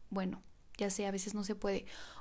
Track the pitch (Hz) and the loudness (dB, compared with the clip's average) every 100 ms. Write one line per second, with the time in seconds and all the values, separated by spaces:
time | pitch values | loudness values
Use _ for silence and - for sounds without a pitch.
0 | - 190 185 190 - - - - 202 190 | -4 0 0 -2 -8 -18 -14 0 2 4
1 | 196 196 202 208 202 202 202 196 - - | 2 2 0 0 0 2 2 2 0 -8
2 | - - | -10 2